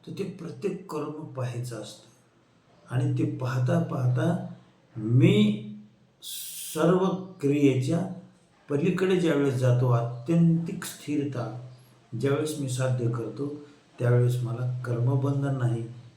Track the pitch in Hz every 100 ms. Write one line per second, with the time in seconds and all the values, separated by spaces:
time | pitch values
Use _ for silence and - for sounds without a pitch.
0 | - - 190 - 170 - - - - 151
1 | 147 151 131 131 123 117 123 110 104 -
2 | - _ _ _ _ _ _ _ - 123
3 | - - - - 123 127 123 170 - 135
4 | 123 127 175 170 - - _ _ _ 110
5 | 107 123 175 208 214 - - - - _
6 | _ _ - - - - - 156 160 185
7 | 190 - - - 139 147 139 127 123 170
8 | 185 - - _ _ _ - 143 185 175
9 | 185 185 170 143 139 123 127 123 127 120
10 | 120 - - 170 165 165 - - - -
11 | - 147 135 120 120 - - - - _
12 | _ 110 139 143 156 - 135 123 131 120
13 | 117 117 107 - 143 - - - _ -
14 | 123 123 123 - 120 117 123 - 120 120
15 | 123 139 139 139 139 131 120 117 - -
16 | -